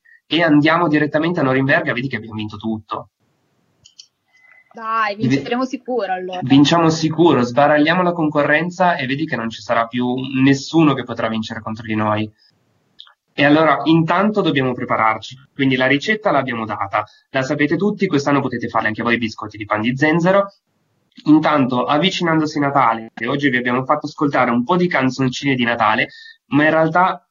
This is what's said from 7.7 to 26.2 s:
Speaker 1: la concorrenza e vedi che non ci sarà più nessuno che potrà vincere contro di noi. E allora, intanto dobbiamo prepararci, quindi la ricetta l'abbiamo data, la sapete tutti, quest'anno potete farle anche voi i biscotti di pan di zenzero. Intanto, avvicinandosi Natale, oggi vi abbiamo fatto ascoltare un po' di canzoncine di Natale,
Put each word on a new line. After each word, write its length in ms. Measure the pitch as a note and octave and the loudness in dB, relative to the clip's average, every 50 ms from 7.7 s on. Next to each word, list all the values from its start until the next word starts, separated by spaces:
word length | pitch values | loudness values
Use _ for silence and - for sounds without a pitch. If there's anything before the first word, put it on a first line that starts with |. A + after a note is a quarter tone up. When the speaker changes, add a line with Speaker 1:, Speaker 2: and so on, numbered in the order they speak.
| D3+ D3 D3 D#3 E3+ F3+ | 4 4 2 2 2 2
Speaker 1:
la 100 | F3+ F3 | 0 0
concorrenza 840 | F3 E3+ D#3 D3+ D3 D3 C#3+ D3 D3 D#3 E3+ F3+ F3 F#3 F#3 F3 E3+ | 0 0 -2 0 0 0 0 2 0 0 0 -4 -2 0 0 0 0
e 100 | C#3+ C3 | 0 -2
vedi 180 | B2 C#3 C#3+ D#3+ | -4 -4 -4 -4
che 120 | - B2+ | -4 -4
non 120 | A#2 A2+ A2+ | -6 -6 -6
ci 140 | A2 - | -8 -10
sarà 240 | - - A#2+ A#2 A#2 | -6 -2 -2 -2 -2
più 280 | A#2 - B2 B2 B2 B2+ C3 C3 C3+ C3+ C3 | -2 -2 -4 -2 -2 -4 -4 -6 -4 0 2
nessuno 500 | C3 C#3 C#3 C#3 - - D#3 E3 D#3+ D3 | 4 4 4 2 0 0 2 4 4 4
che 100 | C3 B2 A#2+ | 2 0 -4
potrà 240 | B2 A2+ A2+ A#2 A2+ | -8 -6 -4 -4 -4
vincere 320 | A2+ A2 A2 - A2+ A2+ | -4 -4 -6 -8 -10 -10
contro 240 | - A2 A2 A2 A2 | -10 -10 -10 -10 -8
di 80 | A2 A2 | -4 -4
noi. 360 | G#2+ G#2+ G#2+ G#2+ G#2+ G#2+ G#2 - _ _ _ _ _ _ _ _ _ _ _ _ - - - _ _ _ _ _ - | -2 0 0 0 -2 -4 -6 -10 _ _ _ _ _ _ _ _ _ _ _ _ -20 -20 -20 _ _ _ _ _ 0
E 60 | C#3+ | 2
allora, 360 | D3 D3 D#3 D#3+ D3+ C#3 - - | 4 4 4 4 4 2 2 2
intanto 560 | D#3 E3 E3 D#3+ E3 F3 F3+ G#3 G#3+ G#3 G#3 | 4 4 4 4 2 0 0 0 0 0 0
dobbiamo 320 | E3+ D#3+ C#3 C#3 C3 B2+ | 0 0 0 0 0 -2
prepararci, 640 | B2 - B2 - A#2 A2+ A2 A2 G#2+ G#2+ - - - - - _ _ | -4 -4 -4 -4 -2 0 0 0 0 -2 -8 -14 -18 -20 -20 _ _
quindi 220 | C#3+ C3+ C3+ C3 | -2 0 0 2
la 100 | B2 B2+ | 2 2
ricetta 440 | C3 C#3 C#3+ - G#3+ G#3+ G#3+ - G3 | 2 0 0 0 -2 -4 -2 0 0
l'abbiamo 340 | D#3 C#3 B2+ B2 A#2+ A2+ A2 | 0 0 -2 -2 -4 -6 -6
data, 400 | G#2+ G#2 G#2 G2+ G2 A2 G#2 G#2 - _ _ _ _ | -6 -6 -6 -4 -4 -4 -4 -4 -6 _ _ _ _
la 120 | - C3+ | -4 -4
sapete 340 | C3 C3+ D3+ C#3 C#3+ C#3+ E3+ | -4 -2 -2 -2 0 0 0
tutti, 300 | E3 G3 G#3 G#3 - G3 | 0 -2 -2 -2 -2 -2
quest'anno 340 | D#3+ D#3 C#3 C#3 D3+ C#3+ C3+ | -2 0 0 0 0 0 0
potete 280 | B2+ B2 - A#2+ A#2 A#2 | 0 -2 -4 -6 -6 -4
farle 200 | - A2+ A2 G#2+ | -2 -2 -2 -2
anche 140 | G#2+ A2+ | -4 -4
voi 120 | A2+ A#2 A#2+ | -2 -2 -2
i 40 | A#2+ | -2
biscotti 400 | A2+ G#2+ - - A2 G2+ - G#2 | -2 -6 -8 -10 -14 -14 -12 -12
di 80 | G#2+ | -6
pan 160 | - G#2+ G#2+ | -4 -4 -2
di 120 | G#2+ B2 C3 | -2 -2 -2
zenzero. 560 | C3+ D#3 D#3 D#3+ E3+ E3+ F#3 F#3+ G3+ G3+ G3+ - _ _ _ _ _ _ _ _ _ _ _ _ - - | 0 0 2 2 2 2 2 2 2 0 -2 -8 _ _ _ _ _ _ _ _ _ _ _ _ -4 2
Intanto, 600 | D3+ D3+ D#3 D#3+ D#3+ D3+ C#3+ C3 B2 C3 B2 B2 | 4 4 6 4 4 2 2 2 0 0 -2 0
avvicinandosi 720 | - C#3+ D3+ F3 F#3+ - - F3 E3 D#3+ D#3+ D3+ D3 - D3+ | 0 0 2 0 0 0 -2 0 0 2 0 0 0 -2 -2
Natale, 520 | C#3 C#3 - C#3+ B2 A2+ A2+ A2+ A2+ A2+ - - A2+ | -2 0 2 2 2 2 0 -2 -6 -12 -10 -8 -4
oggi 220 | B2 C#3+ C#3 C#3+ C#3 | -4 -2 0 0 0
vi 60 | B2 B2 | 0 0
abbiamo 260 | A#2+ B2 B2 B2+ C3+ | -2 -2 -2 -2 0
fatto 220 | - D3+ D3 - | -2 -2 -2 -4
ascoltare 440 | C#3+ - - D#3 C#3+ C#3 C#3 B2 A#2+ | -8 -6 -4 -2 0 0 0 0 2
un 140 | A#2+ A#2+ A#2+ | 0 0 0
po' 120 | - F3+ | 0 0
di 100 | F3+ F3+ | 0 0
canzoncine 680 | F3 D#3 C#3 C3 C3 B2+ C3+ C3+ B2+ B2+ - C#3 C#3 C3+ | 0 0 0 0 -2 0 -2 -2 -2 -2 -2 -2 -2 0
di 100 | B2 A#2+ | 0 0
Natale, 440 | A#2 A#2 A#2 A2 G#2+ A2 A#2+ C#3+ - - - | -2 0 0 2 2 2 0 -2 -4 -8 -14